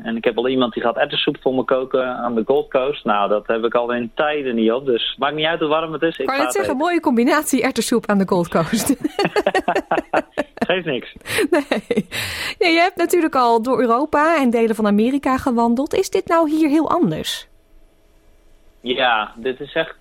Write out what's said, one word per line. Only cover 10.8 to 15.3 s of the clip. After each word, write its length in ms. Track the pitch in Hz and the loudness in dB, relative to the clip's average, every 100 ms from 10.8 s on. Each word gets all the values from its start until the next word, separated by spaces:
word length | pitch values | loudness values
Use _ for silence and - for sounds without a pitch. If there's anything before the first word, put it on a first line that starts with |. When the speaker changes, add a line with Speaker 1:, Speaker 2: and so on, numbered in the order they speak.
| 160 | -2
Speaker 1:
niks. 260 | 127 - - - - 330 | -6 -8 -18 -8 -4 0
Speaker 2:
Nee. 560 | 320 - 220 - - - - - - - - | 0 0 -4 -2 -4 -4 -8 -8 -8 -8 -2
Ja, 100 | 359 | 2
je 100 | 330 | 4
hebt 160 | 359 370 | 2 2
natuurlijk 380 | 339 359 320 | 0 2 2
al 280 | 262 240 233 | 2 4 2
door 180 | 247 247 | 2 0
Europa 560 | 240 240 302 294 311 320 | 2 2 2 2 2 4
en 100 | 247 | 2
delen 240 | 233 226 | 2 2
van 120 | 220 214 | 2 2
Amerika 500 | 202 233 277 269 | 4 2 0 0